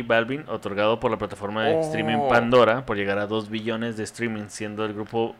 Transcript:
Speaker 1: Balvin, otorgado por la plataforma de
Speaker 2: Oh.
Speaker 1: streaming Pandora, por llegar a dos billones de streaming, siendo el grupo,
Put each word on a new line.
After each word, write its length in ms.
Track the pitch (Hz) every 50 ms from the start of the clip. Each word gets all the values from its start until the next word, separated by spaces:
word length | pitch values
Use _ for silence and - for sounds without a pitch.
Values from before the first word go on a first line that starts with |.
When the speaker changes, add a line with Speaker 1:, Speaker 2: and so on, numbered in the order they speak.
| 123
Speaker 1:
Balvin, 380 | 117 117 113 117 113 131 147 156 -
otorgado 520 | 110 107 - 104 98 101 104 107 117 113
por 100 | - 120
la 80 | 110 98
plataforma 460 | 107 98 98 - 104 101 107 110 110
de 100 | - -
Speaker 2:
Oh. 60 | 160
Speaker 1:
streaming 480 | 160 156 - 110 110 113 113 147 143 135
Pandora, 560 | 123 120 117 117 123 123 117 107 113 127 131
por 100 | 123 110
llegar 220 | 101 101 98 98 101
a 80 | 104
dos 240 | 101 110 110 104 104
billones 460 | 110 110 107 113 110 110 117 117 113
de 80 | 107 107
streaming, 420 | 101 - - 117 117 110 107 104 104
siendo 360 | - - 107 104 104 104 110
el 100 | 107 104
grupo, 420 | 104 107 101 - 113 113 117 - -